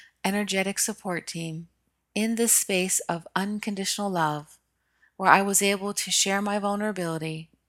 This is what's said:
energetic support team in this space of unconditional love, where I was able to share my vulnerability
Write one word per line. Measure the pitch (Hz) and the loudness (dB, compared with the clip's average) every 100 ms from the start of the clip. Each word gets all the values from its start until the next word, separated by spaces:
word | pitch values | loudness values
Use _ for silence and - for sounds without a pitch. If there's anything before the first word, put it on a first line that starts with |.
| - _ 190 | -20 _ -2
energetic | 202 202 190 190 196 | -2 0 0 0 -2
support | - 208 196 170 - | -4 -4 -6 -6 -6
team | 170 165 160 170 _ _ _ _ | -8 -8 -8 -12 _ _ _ _
in | 190 190 226 | -2 0 2
this | 233 | 2
space | - - 190 185 - - | 2 2 0 2 -2 -2
of | 165 - | -6 -4
unconditional | 180 202 208 220 196 190 - 202 | -4 -4 -4 -6 -4 -4 -2 -2
love, | 180 156 151 147 - _ _ _ _ _ - | 0 0 0 -8 -20 _ _ _ _ _ 0
where | 190 | 6
I | 175 | 8
was | 196 196 | 8 2
able | 202 196 202 | 2 0 -2
to | 202 - | -6 -2
share | - 196 196 | 0 2 0
my | 202 208 | 0 -2
vulnerability | 202 202 214 185 170 160 160 160 165 _ | -2 -2 -2 -2 -4 -4 -4 -8 -12 _